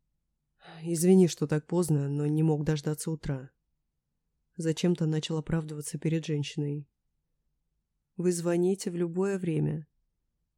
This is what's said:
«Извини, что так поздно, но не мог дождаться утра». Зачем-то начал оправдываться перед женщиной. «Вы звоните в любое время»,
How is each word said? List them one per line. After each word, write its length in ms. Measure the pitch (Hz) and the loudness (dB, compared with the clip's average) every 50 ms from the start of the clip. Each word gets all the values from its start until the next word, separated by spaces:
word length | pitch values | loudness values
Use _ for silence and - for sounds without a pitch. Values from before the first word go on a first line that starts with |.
| _ _ _ _ _ _ _ _ _ _ _ _ - - - 160 160 | _ _ _ _ _ _ _ _ _ _ _ _ -20 -20 -14 -8 -4
«Извини, 440 | 170 170 156 175 180 190 190 180 | -2 0 2 6 8 8 8 8
что 200 | 156 - - 151 | 6 4 -2 -2
так 180 | - 156 151 - | -2 -2 -2 -2
поздно, 420 | - 170 175 175 151 151 143 143 143 | -2 0 0 2 2 2 0 0 0
но 180 | 143 147 147 | -2 -2 0
не 160 | 147 151 156 160 | 0 2 2 4
мог 200 | 160 151 147 147 | 2 2 2 0
дождаться 460 | 156 156 147 - 156 151 - - 165 | -2 -2 -2 -2 -4 -6 -4 -6 -8
утра». 400 | 160 151 - 151 139 131 127 - _ _ _ _ _ _ _ _ _ _ _ _ _ _ _ _ _ _ _ _ _ | -8 -6 -6 -6 -6 -6 -8 -14 _ _ _ _ _ _ _ _ _ _ _ _ _ _ _ _ _ _ _ _ _
Зачем-то 500 | - 160 160 151 - - 175 175 - 160 | -4 -2 -2 0 2 2 2 2 2 0
начал 300 | 156 156 156 - - 160 | 0 0 -2 -2 -4 -4
оправдываться 600 | 156 151 - 165 165 156 156 151 147 147 - - | -4 -4 -2 -4 -4 -4 -6 -10 -12 -12 -10 -8
перед 280 | 147 - 156 160 165 151 | -4 -2 -2 -2 -2 -2
женщиной. 600 | 165 151 147 139 - - 151 147 147 143 151 143 _ _ _ _ _ _ _ _ _ _ _ _ _ _ _ _ _ _ _ _ _ _ _ _ _ _ | -2 -4 -4 -4 -4 -4 -4 -4 -4 -4 -8 -10 _ _ _ _ _ _ _ _ _ _ _ _ _ _ _ _ _ _ _ _ _ _ _ _ _ _
«Вы 140 | 180 170 180 | -2 0 0
звоните 600 | 175 170 165 175 175 170 180 185 196 190 - 190 | 0 0 0 0 2 2 2 2 0 0 -4 -6
в 40 | 175 | -4
любое 440 | 175 175 170 165 185 190 202 196 185 | -2 -4 -2 -2 -2 -2 -2 -2 -2
время», 480 | 180 175 156 151 151 151 151 160 151 _ _ _ _ _ _ _ _ _ _ _ _ _ _ | -2 -2 0 0 0 -2 -2 -6 -8 _ _ _ _ _ _ _ _ _ _ _ _ _ _